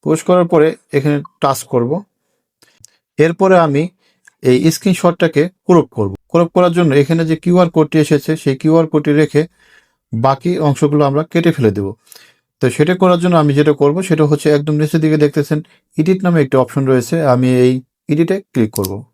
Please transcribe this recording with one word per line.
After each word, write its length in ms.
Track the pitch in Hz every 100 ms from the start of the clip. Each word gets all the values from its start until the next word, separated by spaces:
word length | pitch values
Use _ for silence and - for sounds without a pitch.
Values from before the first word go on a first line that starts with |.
প্রবেশ 200 | 151 156 -
করার 180 | 180 170
পরে 160 | 165 160 - _ 143
এখানে 200 | 143 147 147 _
টাচ 160 | 143 131 -
করব। 180 | 127 120 165 202 _ _ _ _ _ _ _ _ _ _ -
এরপরে 360 | 156 165 190 185 160
আমি 160 | 143 175 _ _ _ _ _ 131
এই 60 | 127 165
স্ক্রিনশটটাকে 680 | - 196 185 175 170 165 143 170 _ -
ক্রপ 200 | 175 - -
করব। 160 | 101 95 _
ক্রপ 160 | 170 170 180
করার 160 | 180 170
জন্য 140 | 170 143
এখানে 200 | 139 165 160
যে 60 | 160
কিউআর 260 | 175 180 175 165
কোডটি 200 | 151 156
এসেছে 280 | 147 147 - 156
সেই 140 | 139 135
কিউআর 240 | 156 165 160
কোডটি 180 | 151 147 147
রেখে 220 | 151 143 165 _ _ _ _ _ _
বাকি 380 | 113 131 135 175 175 151
অংশগুলো 360 | 135 147 147 143
আমরা 120 | 143 160
কেটে 180 | 170 170 165
ফেলে 140 | 113 98
দেব। 100 | 98 - _ - _ _ _ _
তো 40 | 127 -
সেটা 180 | 151 180
করার 160 | 185 180
জন্য 120 | 180 170
আমি 100 | 147 139
যেটা 140 | 151 143
করব 160 | 143 160 185
সেটা 160 | 156 147
হচ্ছে 180 | 147 156 147
একদম 180 | 151 151
নিচের 200 | 151 165
দিকে 120 | 156 151
দেখতেছেন 340 | 147 151 143 151 - _ _ -
এডিট 200 | 156 185
নামে 140 | 185 170
একটি 120 | 131 131
অপশন 200 | 127 143 135
রয়েছে, 260 | 127 120 165 147
আমি 160 | 123 127 127
এই 80 | 127 131 - _ -
এডিটে 240 | 147 165 190 _
ক্লিক 180 | 135 110 107
করব। 140 | 95 101 135